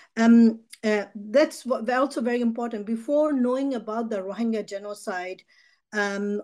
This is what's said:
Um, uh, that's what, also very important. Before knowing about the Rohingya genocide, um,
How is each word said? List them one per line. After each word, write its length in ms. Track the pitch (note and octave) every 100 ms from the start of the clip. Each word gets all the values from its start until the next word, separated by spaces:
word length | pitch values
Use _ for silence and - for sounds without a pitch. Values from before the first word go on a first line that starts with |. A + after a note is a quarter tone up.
| - -
Um, 460 | A3+ A#3 A3+ A3+ _ -
uh, 200 | G#3+ G#3 G3
that's 540 | G#3 G#3 A#3+ D#4 - A#3+
what, 200 | A#3+ A3+
also 320 | B3+ C4+ C4+
very 220 | A#3+ A#3+
important. 460 | A#3+ A#3 A#3+ A3+ G3+
Before 440 | A3+ C4 D4 D4+
knowing 440 | C#4 B3 C4 C#4 A#3+
about 340 | G3 A3 A#3
the 120 | G#3
Rohingya 460 | F#3+ G3 A#3 A3 G3+
genocide, 760 | G3 G#3 G#3 - F#3 F3+ F#3 _ _ _ _ _
um, 480 | G#3+ G3+ G3+ G3+ G#3